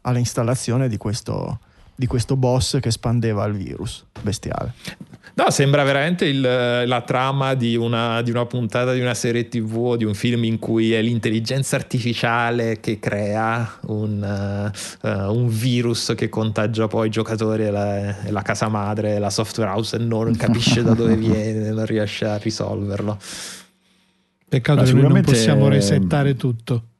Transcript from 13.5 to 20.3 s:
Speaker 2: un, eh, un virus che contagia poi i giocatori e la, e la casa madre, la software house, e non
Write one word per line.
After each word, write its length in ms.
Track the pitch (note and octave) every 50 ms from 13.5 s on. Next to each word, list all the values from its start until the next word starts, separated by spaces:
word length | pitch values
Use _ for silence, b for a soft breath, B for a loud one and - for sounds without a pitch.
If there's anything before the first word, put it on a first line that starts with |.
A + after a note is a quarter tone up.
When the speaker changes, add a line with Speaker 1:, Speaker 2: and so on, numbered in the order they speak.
| A2+ A#2+ A#2 A2 - - -
Speaker 2:
un, 360 | - A2 G#2+ G#2+ G#2+ G#2 G2+ G2+
eh, 880 | G2+ G2+ G2 G2+ G2+ G2+ G2+ G2+ G#2 G2 - - - - - - G#2+
un 380 | G#2+ G2 G2 G2 A2 A#2+ B2
virus 680 | A#2+ A2 G#2+ A2+ C3 A#2+ B2 A#2 A#2+ A#2 - - - A#2
che 120 | F2+ G#2+ G#2
contagia 580 | - A2 A2 A2 G#2+ - G#2+ A2 A2+ A2 A2
poi 200 | G#2 - A2+ A2
i 40 | A2
giocatori 540 | G#2 A2 G#2+ - A#2 G#2+ A2 A2 A2 A2 G#2+
e 40 | G#2
la, 540 | G2+ G2+ G2+ G2+ G2+ G2+ G2+ G2+ G2 - -
e 80 | G#2
la 100 | G#2 G2+
casa 260 | G2 - G#2+ G#2 A#2
madre, 520 | A2 A2 G#2 G2+ G2+ G#2+ G#2 G#2 G#2 G#2 G#2
la 100 | G#2 G2+
software 400 | - - G#2+ G2+ - - A2+ G2
house, 260 | F#2+ G#2+ A2+ - -
e 40 | A2
non 360 | A#2 A#2 A2+ G#2+ A2+ A2+